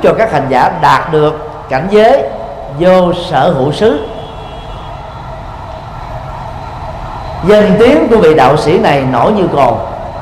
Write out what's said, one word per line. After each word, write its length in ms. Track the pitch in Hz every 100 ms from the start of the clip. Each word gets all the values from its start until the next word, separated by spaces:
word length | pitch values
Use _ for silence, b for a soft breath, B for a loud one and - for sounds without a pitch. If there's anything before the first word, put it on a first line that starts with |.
cho 100 | 196 160
các 140 | 220
hành 140 | 151 131
giả 220 | 127 170 175
đạt 300 | 147 131 160
được 340 | 156 151 151 - - -
cảnh 180 | 131 185
giới 340 | 208 220 277 - - - - - 139
vô 340 | 180 185 180 170 -
sở 220 | 147 156
hữu 200 | 135 139
xứ. 360 | 147 220 294 - - - - - - - - - - - - - - - - - - - - - - - - - - - - - - - - - - 175
Danh 280 | 208 202 175
tiếng 280 | 233 302 294
của 80 | 226
vị 160 | 165 156
đạo 220 | 127 147
sĩ 220 | 147 190
này 220 | 196 143 127
nổi 200 | 127 156
như 160 | 214 170 143
cồn. 180 | 151 110 - - - -